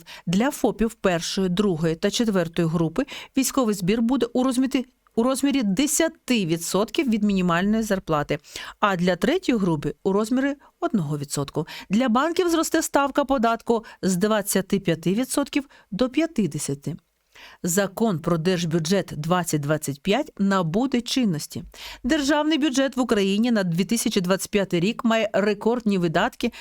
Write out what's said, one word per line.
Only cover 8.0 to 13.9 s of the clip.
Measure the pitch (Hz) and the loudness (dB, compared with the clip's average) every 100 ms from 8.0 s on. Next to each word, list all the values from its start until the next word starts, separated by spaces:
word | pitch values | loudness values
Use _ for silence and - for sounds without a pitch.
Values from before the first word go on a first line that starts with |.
| - 156 143 147 - - - - | -2 -2 -2 -4 -6 -14 -14 -2
а | 208 185 | 0 2
для | 180 180 | 2 2
третьої | 208 359 - 240 | 2 0 0 0
групи — | 190 160 147 - | 2 0 -2 -4
у | 196 | -2
розмірі | 190 214 254 277 285 - - | 0 0 0 0 -4 -10 -6
одного | 349 220 147 147 | -2 -2 -2 -4
відсотку. | 143 - 139 - 151 - - | -6 -6 -4 -4 -6 -8 -2
Для | 202 262 | 0 2
банків | 233 311 330 349 | 2 0 0 0
зросте | 330 320 330 | 2 0 0
ставка | - 294 277 - - | 0 2 2 0 0
податку | 269 226 226 - 233 - | 2 2 0 0 -2 -2